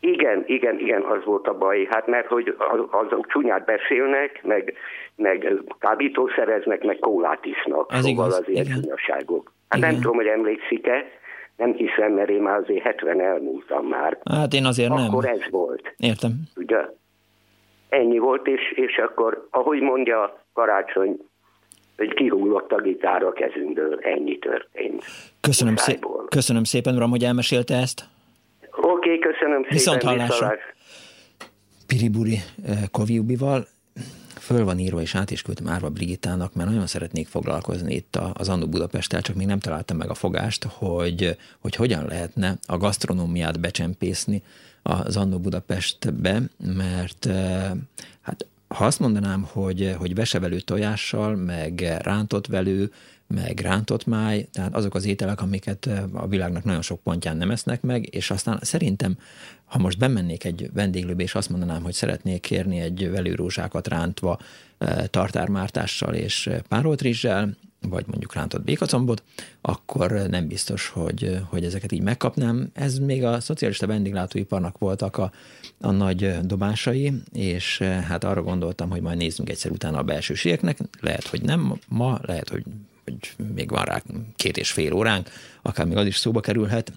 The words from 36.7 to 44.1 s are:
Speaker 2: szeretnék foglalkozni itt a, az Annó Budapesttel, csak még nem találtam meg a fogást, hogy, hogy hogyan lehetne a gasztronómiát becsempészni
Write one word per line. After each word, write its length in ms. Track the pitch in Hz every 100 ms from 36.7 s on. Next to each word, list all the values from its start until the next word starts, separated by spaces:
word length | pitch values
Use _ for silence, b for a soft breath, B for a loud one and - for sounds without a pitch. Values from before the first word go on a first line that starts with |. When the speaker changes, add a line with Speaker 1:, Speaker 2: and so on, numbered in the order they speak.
| 110 90
Speaker 2:
szeretnék 400 | 85 85 - 78
foglalkozni 680 | - 76 76 82 87 87
itt 220 | - - 92
a, 140 | 87
az 140 | - 92
Annó 180 | 92 80
Budapesttel, 540 | 82 85 - - 87
csak 140 | - 92
még 100 | 95
nem 120 | 101
találtam 380 | 98 80 - 82
meg 140 | -
a 40 |
fogást, 500 | - 87 87 101 - - -
hogy, 580 | 98 87 87 85 92 82 B B
hogy 140 | - -
hogyan 280 | 117 87 73
lehetne 460 | 85 85 - 95 90 -
a 100 | 87
gasztronómiát 840 | 101 104 - 92 85 87 80 82
becsempészni 840 | 85 - 82 92 92